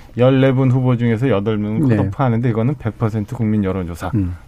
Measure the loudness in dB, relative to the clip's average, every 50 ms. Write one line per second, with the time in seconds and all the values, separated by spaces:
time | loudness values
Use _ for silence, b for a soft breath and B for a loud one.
0 | B B B 2 4 4 4 4 4 2 2 2 2 2 2 2 2 2 0 2
1 | 2 0 0 2 2 2 0 0 0 0 -2 -2 -2 -2 -2 0 2 2 2 2
2 | 0 -2 -2 -2 0 0 0 0 0 0 0 0 0 -2 -2 -2 -6 -6 -4 -2
3 | -4 -2 -2 -4 -6 -6 -6 -4 -2 0 0 0 0 0 -2 -4 -4 -6 -8 -8
4 | -8 -4 -2 -2 -2 -2 -6 -10 -8